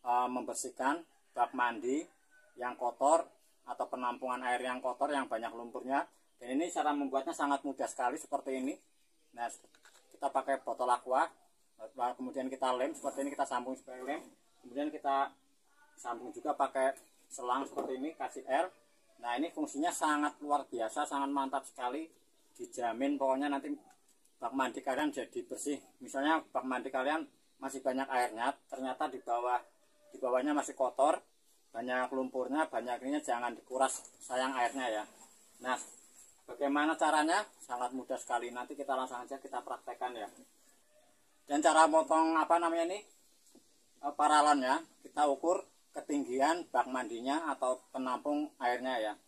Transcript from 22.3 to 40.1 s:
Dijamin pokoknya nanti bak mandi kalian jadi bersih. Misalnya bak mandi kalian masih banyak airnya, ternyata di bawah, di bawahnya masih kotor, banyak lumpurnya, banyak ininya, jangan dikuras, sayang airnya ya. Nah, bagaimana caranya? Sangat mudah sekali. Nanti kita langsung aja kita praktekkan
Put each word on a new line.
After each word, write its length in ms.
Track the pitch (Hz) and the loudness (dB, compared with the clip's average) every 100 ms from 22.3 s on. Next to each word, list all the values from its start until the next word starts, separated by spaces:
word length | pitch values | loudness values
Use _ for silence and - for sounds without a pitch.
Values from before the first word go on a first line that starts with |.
| _ _ - | _ _ -16
Dijamin 560 | - - 117 113 139 143 | -12 -4 -4 0 0 2
pokoknya 320 | 135 131 143 | 2 2 2
nanti 240 | 139 147 143 - - _ _ _ _ | -2 -4 -10 -12 -20 _ _ _ _
bak 160 | 123 | -6
mandi 320 | 135 127 113 | -2 -2 -2
kalian 320 | 139 127 151 139 | -2 0 0 -2
jadi 240 | 110 123 120 | -6 -8 -8
bersih. 320 | 131 143 139 - _ | -6 -4 -6 -8 _
Misalnya 400 | - 139 147 160 - | -8 -2 2 0 0
bak 160 | 131 127 | -6 -4
mandi 240 | 127 131 | -4 -2
kalian 320 | 135 131 160 151 _ _ _ | -2 0 -2 -4 _ _ _
masih 160 | 135 135 | -10 -4
banyak 240 | 131 127 135 | -2 -2 0
airnya, 400 | 127 113 110 123 - _ | 0 0 0 -2 -2 _
ternyata 400 | 127 131 127 151 | -6 -6 -2 -4
di 160 | 127 | -4
bawah, 400 | 123 120 120 123 - _ _ _ - | -2 -2 2 -2 -2 _ _ _ -20
di 80 | - | -6
bawahnya 320 | 127 127 143 | 0 2 2
masih 240 | 147 135 - | 0 0 0
kotor, 480 | 127 - 143 170 - _ _ _ _ | 0 4 4 4 -4 _ _ _ _
banyak 400 | 113 123 127 127 | -8 -2 0 0
lumpurnya, 560 | 135 131 131 123 143 156 | 0 -2 -2 0 0 0
banyak 320 | 120 120 120 | -2 -4 -4
ininya, 240 | 127 147 | -2 -4
jangan 320 | 147 120 120 113 | -2 -2 -2 -6
dikuras, 480 | - 127 131 - - - | -8 0 0 0 -12 -20
sayang 320 | - 127 131 131 | -4 -2 0 2
airnya 320 | 120 135 123 | 0 0 -2
ya. 120 | 107 107 - - - - - | -2 -6 -14 -20 -20 -20 -10
Nah, 160 | 127 127 - - - - - _ - | -4 -4 -4 -18 -20 -20 -20 _ -16
bagaimana 480 | 123 139 143 151 156 | -2 0 2 2 2
caranya? 480 | 160 151 151 185 214 - | 4 4 4 2 0 -12
Sangat 320 | - 123 123 131 | -10 -6 -4 -6
mudah 240 | 123 127 | -6 -8
sekali. 320 | - 120 120 | -2 -2 -2
Nanti 240 | 120 123 139 | -8 -10 -8
kita 160 | 139 | -4
langsung 320 | 131 127 123 | -2 -4 -8
aja 160 | 127 135 | -10 -12
kita 240 | 131 123 | -8 -10
praktekkan 480 | - 123 - 120 127 | -8 -10 -10 -8 -8